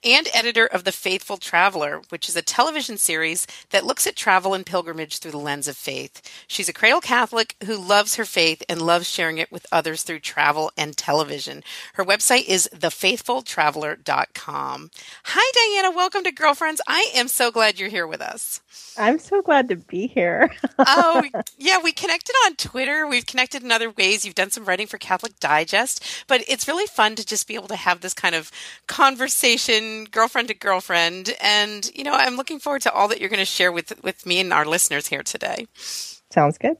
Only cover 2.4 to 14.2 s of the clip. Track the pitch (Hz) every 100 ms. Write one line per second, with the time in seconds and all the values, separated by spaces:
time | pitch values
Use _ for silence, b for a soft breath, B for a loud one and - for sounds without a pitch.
2.4 | 165 - 285 311 254 208 - 160 160 165
3.4 | - B B 202 - 285 - - - 185
4.4 | 185 190 190 180 165 160 156 - 165 147
5.4 | 147 143 139 135 - 135 135 - B B
6.4 | B - 190 - 220 302 - 247 233 233
7.4 | 226 - 202 214 180 202 208 - 220 -
8.4 | 165 160 - 170 165 170 175 - 165 160
9.4 | 160 170 - 170 160 160 - 160 - -
10.4 | 147 151 156 - 151 151 - 147 147 143
11.4 | 135 139 - B B - 185 - - 254
12.4 | - 185 - 175 165 - 190 233 - 247
13.4 | 254 - 151 151 151 156 147 139